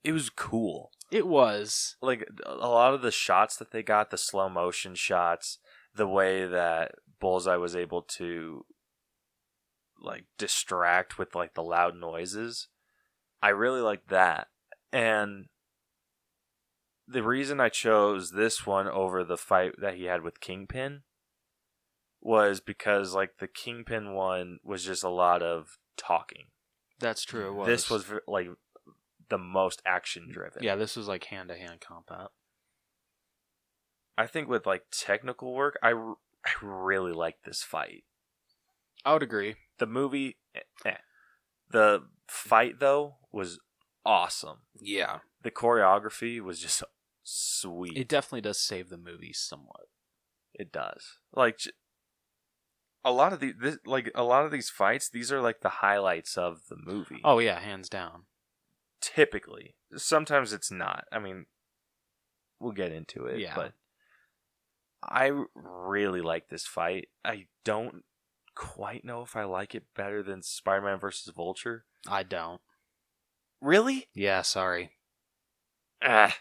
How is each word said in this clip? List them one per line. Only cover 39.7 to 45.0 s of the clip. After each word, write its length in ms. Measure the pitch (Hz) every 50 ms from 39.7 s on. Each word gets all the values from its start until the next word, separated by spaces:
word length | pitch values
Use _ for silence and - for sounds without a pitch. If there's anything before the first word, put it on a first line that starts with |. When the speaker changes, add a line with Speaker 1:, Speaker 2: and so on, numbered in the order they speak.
| _ _
Speaker 1:
The 80 | 123
movie, 500 | 110 113 127 139 135 131 139 135 131 - _ _ _ _
eh, 60 | - - _ _ - -
eh. 120 | - - - - _ _ _ _ _ _ _ _ _ _ _ _ _
The 340 | - 113 107 107 104 92 65 - _ _ _
fight, 520 | - - - - - - 110 120 - - 123
though, 360 | 139 139 139 147 147 147 143 _ _ _
was 280 | - 104 95 87 87 - _ _ _ _ _ _ _ _ _
awesome. 540 | 107 107 90 87 87 - - - 78 76 - _ _ _ -
Speaker 2:
Yeah. 400 | - 101 101 98